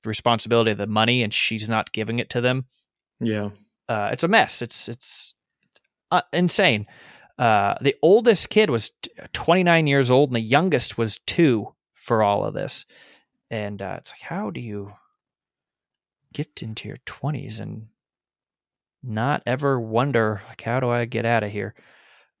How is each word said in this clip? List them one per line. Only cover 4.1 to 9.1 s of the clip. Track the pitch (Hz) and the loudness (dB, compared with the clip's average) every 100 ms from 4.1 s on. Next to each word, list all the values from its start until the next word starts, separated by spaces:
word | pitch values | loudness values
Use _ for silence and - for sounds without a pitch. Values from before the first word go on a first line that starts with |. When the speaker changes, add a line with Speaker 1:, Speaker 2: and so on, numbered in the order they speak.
Speaker 1:
it's | 123 | -2
a | 170 | 0
mess. | 214 - - | 2 0 -2
It's, | 120 - - | -8 -8 -10
it's, | 120 - - - - _ _ _ _ _ _ - | -12 -14 -14 -14 -18 _ _ _ _ _ _ -2
uh, | 123 - | -2 0
insane. | 160 180 - 185 107 107 - - - _ - | 0 2 4 2 2 -4 -16 -20 -20 _ 0
Uh, | 120 107 101 - | 2 4 2 0
the | 139 - | -2 2
oldest | 160 208 233 196 - | 6 6 6 2 2
kid | 214 208 | 2 2
was | 117 - - | 2 -4 -10
t-, | - | -16